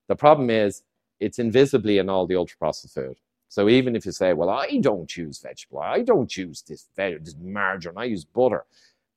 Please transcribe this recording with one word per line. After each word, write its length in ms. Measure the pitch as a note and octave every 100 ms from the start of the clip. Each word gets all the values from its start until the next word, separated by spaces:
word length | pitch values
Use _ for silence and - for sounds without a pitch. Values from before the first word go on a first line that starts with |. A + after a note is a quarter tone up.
| -
the 80 | G2
problem 340 | D3 D3+ B2
is 320 | A2 G#2 - _ _ _ _
it's 200 | G#2 -
invisibly 600 | A#2 A2 C#3 C3 G#2+ G2+
in 100 | F#2+
all 160 | F#2+ F2+
the 100 | F#2
ultra-processed 600 | E2+ - D#2+ D2 - -
food. 220 | C2 B1+ _ _ _
So 200 | - G2+
even 260 | B2+ B2+ A2+
if 100 | F#2+
you 60 |
say, 220 | F2 F#2
"Well, 160 | E2 E2+
I 300 | A#2 - C#4
don't 340 | C#3 G2+ D2+ -
use 240 | D#2+ C2+
vegetable 380 | C2 B1+ - C#2
oil, 80 | E2
I 160 | D#3
don't 340 | A#3+ G#3 A2+ -
use 280 | F2+ C#2
this 240 | - D2+ _ -
ve-, 220 | F#2+ D#2+
this 160 | D#2+ D2
margarine, 580 | F2+ G2+ G2 F#2+ E2+ F2+
I 80 | B2
use 200 | G2+ D2+
butter." 400 | A2+ B2+ F#2 - _ _ _ _